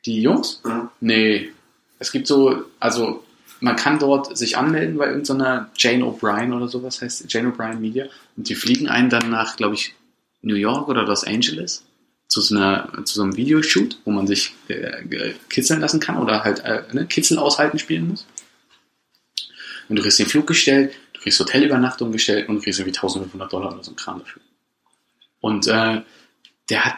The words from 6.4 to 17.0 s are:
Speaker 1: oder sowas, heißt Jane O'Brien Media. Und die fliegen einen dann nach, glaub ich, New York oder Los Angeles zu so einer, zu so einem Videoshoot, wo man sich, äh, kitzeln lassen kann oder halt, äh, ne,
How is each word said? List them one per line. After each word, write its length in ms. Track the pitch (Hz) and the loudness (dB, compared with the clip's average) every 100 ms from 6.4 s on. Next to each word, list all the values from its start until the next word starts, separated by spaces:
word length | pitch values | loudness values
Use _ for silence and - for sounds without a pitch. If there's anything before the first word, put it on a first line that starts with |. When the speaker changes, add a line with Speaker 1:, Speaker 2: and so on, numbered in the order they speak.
| 120 123 | -2 -2
Speaker 1:
oder 100 | 120 | -4
sowas, 360 | 123 127 - | -6 -8 -8
heißt 240 | 123 - - | -8 -10 -4
Jane 180 | 113 123 | -2 -2
O'Brien 280 | 117 113 113 | -2 -6 -4
Media. 280 | 110 123 135 - _ - | -4 -4 -6 -14 _ -12
Und 120 | - | -8
die 60 | |
fliegen 340 | - - 127 147 | -4 0 2 2
einen 220 | 120 123 | 4 4
dann 180 | 120 117 | 4 2
nach, 280 | 113 107 - | 0 -2 -2
glaub 180 | 104 | -2
ich, 200 | 104 - - _ _ _ _ | -2 -8 -10 _ _ _ _
New 140 | 107 | -2
York 340 | 101 107 139 143 | 0 2 0 0
oder 140 | 123 | 0
Los 220 | 101 101 | 2 0
Angeles 600 | - 110 - 76 175 - _ _ _ _ _ | 0 0 0 -2 -8 -10 _ _ _ _ _
zu 140 | - | -2
so 160 | 98 104 | 2 2
einer, 340 | 95 95 - - | 2 2 -4 -10
zu 120 | 104 104 | -6 -2
so 60 | |
einem 140 | 95 95 | -2 0
Videoshoot, 600 | 135 156 156 - 233 - - | 2 2 4 2 2 -4 -4
wo 40 | |
man 140 | 104 98 | 0 0
sich, 280 | 98 - - - | 0 -2 -8 -10
äh, 680 | - - - - - - - - | -8 -6 -10 -8 -6 -6 -8 -4
kitzeln 300 | - - 160 | -2 0 0
lassen 180 | 151 160 | 0 0
kann 160 | - 160 | 0 -2
oder 280 | 113 107 | 0 2
halt, 160 | 107 - | 0 -2
äh, 200 | - 110 - | -4 -6 -4
ne, 120 | 127 | -6